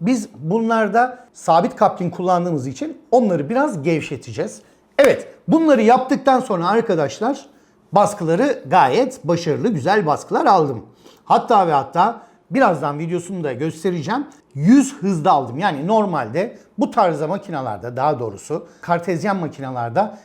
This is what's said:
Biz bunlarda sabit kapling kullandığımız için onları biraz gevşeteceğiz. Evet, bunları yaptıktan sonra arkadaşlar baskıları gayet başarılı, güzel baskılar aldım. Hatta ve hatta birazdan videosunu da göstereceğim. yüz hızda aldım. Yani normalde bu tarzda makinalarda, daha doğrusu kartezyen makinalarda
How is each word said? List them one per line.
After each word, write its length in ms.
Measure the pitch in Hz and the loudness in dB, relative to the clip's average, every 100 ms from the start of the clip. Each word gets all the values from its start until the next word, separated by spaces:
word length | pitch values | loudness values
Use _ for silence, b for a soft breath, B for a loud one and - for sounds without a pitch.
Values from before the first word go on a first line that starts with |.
Biz 280 | 170 254 208 - | -2 -2 -4 -10
bunlarda 880 | 156 214 226 226 208 220 240 - - | -4 -2 0 0 2 2 0 -4 -20
sabit 440 | - - 165 180 - | -10 2 2 2 2
kapling 380 | 190 - 175 | 0 0 -6
kullandığımız 520 | - 180 180 175 156 127 | -4 0 0 0 -4 -6
için 320 | 127 311 294 _ | -8 -10 -10 _
onları 380 | 247 226 165 143 | 2 2 0 -2
biraz 340 | 240 294 190 | 0 0 -2
gevşeteceğiz. 800 | 139 160 - 135 - 113 196 - b b b - | 0 -2 -2 -10 -10 -8 -8 -8 b b b 4
Evet, 300 | 277 151 - - - | 4 4 -2 -14 0
bunları 340 | 294 320 262 | 2 4 4
yaptıktan 580 | 214 247 254 285 - 262 | 6 4 2 0 2 0
sonra 280 | 254 190 175 | 0 -2 0
arkadaşlar 800 | 220 226 170 143 - 226 277 - b b b _ | 0 0 0 -2 -2 -4 -6 -10 b b b _
baskıları 680 | 185 202 208 160 170 277 - 135 | 2 2 0 -2 0 0 -2 0
gayet 580 | 180 135 151 262 - | 4 4 2 0 -4
başarılı, 440 | 147 170 165 131 185 | -2 -2 0 -2 0
güzel 380 | 185 131 214 160 | -2 0 0 0
baskılar 400 | 139 - 220 320 | -2 -2 0 4
aldım. 400 | 196 147 117 - b b b | 4 2 -4 -12 b b b
Hatta 420 | _ 214 233 220 175 | _ 0 4 2 4
ve 60 | |
hatta 500 | 147 135 170 202 226 B B _ | 0 0 0 0 -2 B B _
birazdan 480 | 196 240 160 147 147 | 2 2 2 -4 -6
videosunu 460 | 165 175 170 190 | -6 -6 -6 -6
da 80 | 151 | -6
göstereceğim. 720 | 120 156 160 196 175 143 247 294 B B 139 | -4 -6 -4 -4 -4 -4 -6 -6 B B -2
yüz 380 | 156 269 269 | 4 6 4
hızda 380 | - 190 180 156 | -2 -4 0 2
aldım. 260 | 156 127 123 | 2 0 -2
Yani 280 | 202 143 165 | -2 -2 0
normalde 720 | 220 202 165 113 135 220 B B - | 0 0 -2 -4 -4 -4 B B -4
bu 120 | 262 | -2
tarzda 360 | - 190 156 156 | 2 2 2 -4
makinalarda, 720 | 196 202 156 127 104 113 123 | -6 -6 -8 -6 -8 -8 -2
daha 220 | 143 139 | 0 0
doğrusu 480 | 117 98 - 160 - B | -6 -10 -10 -10 -10 B
kartezyen 560 | - 170 175 170 185 196 | -4 -2 -2 -4 -2 -4
makinalarda 840 | 160 - 135 127 117 123 208 214 | -6 -8 -10 -6 -4 -2 -2 -4